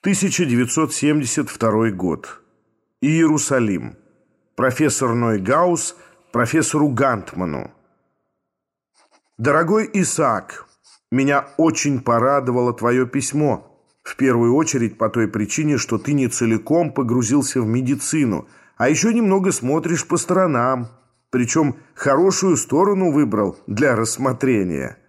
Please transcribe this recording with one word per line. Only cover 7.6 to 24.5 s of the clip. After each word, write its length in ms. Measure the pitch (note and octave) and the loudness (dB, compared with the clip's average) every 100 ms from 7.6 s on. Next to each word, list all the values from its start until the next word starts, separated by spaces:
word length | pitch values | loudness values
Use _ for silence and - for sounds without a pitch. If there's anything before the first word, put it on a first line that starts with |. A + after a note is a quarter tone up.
| - _ _ _ _ _ _ _ _ _ _ _ _ _ _ _ _ - | -10 _ _ _ _ _ _ _ _ _ _ _ _ _ _ _ _ -4
"Дорогой 540 | A#2+ D3 E3 G#3+ A3 | 0 2 2 0 0
Исаак, 720 | G3+ F3 - C#3+ G#2 - - - _ _ _ _ | 0 0 0 0 0 -6 -20 -20 _ _ _ _
меня 380 | A#2+ C#3 C#3+ - - | 0 2 0 -2 0
очень 420 | E3 D#3 D3 C3+ | 0 2 -2 -2
порадовало 720 | B2 A#2 B2 C#3+ B2+ B2 B2 | 0 2 2 0 0 0 0
твое 320 | A#2+ A2+ B2 | 0 0 2
письмо. 760 | B2 C#3 C3 D3 D3 A2 - _ _ _ | 0 -2 -4 -2 0 -2 -8 _ _ _
В 140 | - - | -18 -2
первую 380 | C3+ A#2+ A#2 | 2 4 4
очередь 420 | C3+ D#3 C3+ A#2 - | 4 2 0 -2 -2
по 140 | A2+ | -2
той 180 | A#2 A2 | 0 -2
причине, 480 | G#2 G#2 - D3+ C3+ | -2 -4 -2 0 -2
что 220 | - A2 | -2 -4
ты 160 | - | -2
не 140 | D3 B2 | 0 0
целиком 680 | - A#2 A2 - D#3+ D#3+ | 0 0 0 0 0 0
погрузился 680 | - B2 B2 A2 C#3+ C3 C3 | -2 0 0 2 0 0 -2
в 60 | A2 | 0
медицину, 840 | A#2+ B2+ C#3 - D#3+ C3 F2 - - _ _ | -2 -2 -4 -2 -2 0 -2 -8 -20 _ _
а 100 | B2 | 0
еще 220 | D3+ G#3+ | 2 0
немного 420 | A#3 G#3+ F#3+ F#3+ | 2 2 2 0
смотришь 540 | - A#2+ D#3 D#3+ E3+ - | -2 -2 -2 -2 -4 -2
по 100 | F3 | -4
сторонам. 720 | - F#3 F#3 C3 B2 C3 A#2 _ _ _ _ | 0 0 2 2 0 -2 -4 _ _ _ _
Причем 480 | B2+ A#2 D#3+ D3 - - | -2 0 2 0 -2 -14
хорошую 640 | - C#3+ C#3 F#3+ F#3 F#3+ C#3+ | -6 0 4 2 2 0 0
сторону 540 | - C#3+ G3+ G3 F#3 | 0 0 2 2 2
выбрал 480 | C#3+ C3+ G#2 G2 - - | 2 2 2 -2 -4 -8
для 280 | G#2 C#3+ A#2 | 0 2 2
рассмотрения. 1000 | A2 - C3+ A#2+ C3 | 0 -2 -4 0 0